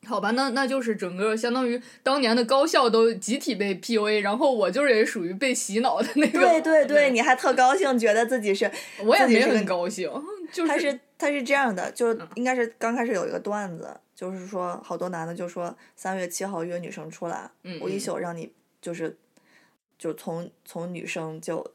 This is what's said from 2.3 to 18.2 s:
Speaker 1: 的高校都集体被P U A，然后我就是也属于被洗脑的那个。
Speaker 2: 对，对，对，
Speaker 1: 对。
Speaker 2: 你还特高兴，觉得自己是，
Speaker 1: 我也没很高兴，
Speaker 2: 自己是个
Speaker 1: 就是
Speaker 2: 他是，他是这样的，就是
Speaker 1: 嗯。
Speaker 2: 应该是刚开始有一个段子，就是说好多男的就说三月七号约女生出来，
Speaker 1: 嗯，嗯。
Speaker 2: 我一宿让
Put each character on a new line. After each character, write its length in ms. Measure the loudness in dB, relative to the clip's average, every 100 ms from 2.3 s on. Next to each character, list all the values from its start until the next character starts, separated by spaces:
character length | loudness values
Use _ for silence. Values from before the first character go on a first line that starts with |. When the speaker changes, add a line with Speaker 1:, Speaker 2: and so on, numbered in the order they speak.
Speaker 1:
的 80 | 2 4
高 200 | 4 4
校 220 | 4 4
都 240 | 6 4
集 240 | 2 -4 -4
体 180 | -2
被 200 | -2 -2
P 240 | -4 -2 0
U 100 | 2
A， 120 | 0
然 180 | 0 2
后 120 | 2
我 200 | 2 2
就 120 | 2
是 140 | 4 4
也 80 |
属 220 | 4 0 -6
于 80 |
被 180 | -2 -2
洗 260 | -2 -2 0
脑 200 | 0 0
的 80 | 0
那 120 | 2 2
个。 120 | 6
Speaker 2:
对， 220 | 6 6
对， 240 | 6 4 6
对， 0 |
Speaker 1:
对。 240 | 4 4
Speaker 2:
你 100 | 4
还 160 | 4 4
特 160 | 4
高 240 | 4 4 4
兴， 220 | 2 2
觉 160 | 4
得 100 | 4
自 160 | 2 0
己 140 | 0
是， 160 | 0 0 -4 -14 -6
Speaker 1:
我 100 | 2
也 120 | 4 6
没 160 | 6
很 200 | 6 2 2
高 200 | -2 -2
兴， 240 | -4 -6 -6 -10 -12 -12
Speaker 2:
自 160 | -4 0
己 0 |
是 0 |
个 0 |
Speaker 1:
就 0 |
是 60 |
Speaker 2:
他 60 | 2
是， 220 | 0 -2 _ _
他 100 | -2
是 140 | -2
这 100 | 0
样 220 | 2 2 0
的， 160 | -6
就 160 | -2 -2
是 60 | -2
Speaker 1:
嗯。 80 | -6 -6
Speaker 2:
应 60 |
该 120 | -2
是 120 | 0 -2 -2
刚 180 | -4 -2
开 80 |
始 80 | -2
有 160 | -2 -2
一 20 |
个 80 | -4
段 320 | -4 -6 -6 -10
子， 180 | -14 -16 _
就 180 | -14 -12
是 140 | -10 -10
说 340 | -6 -6 -8
好 140 | -10 -8
多 140 | -6
男 160 | -6 -8
的 80 |
就 120 | -8 -8
说 300 | -8 -10 -10 -20 _
三 200 | -8 -6
月 100 | -6
七 200 | -6 -8
号 180 | -6
约 140 | -6 -8
女 120 | -10
生 200 | -12 -14
出 160 | -10 -8
来， 240 | -8 -12 _
Speaker 1:
嗯， 120 | -16 -10
嗯。 40 |
Speaker 2:
我 80 | -6
一 80 | -6
宿 180 | -6
让 180 | -6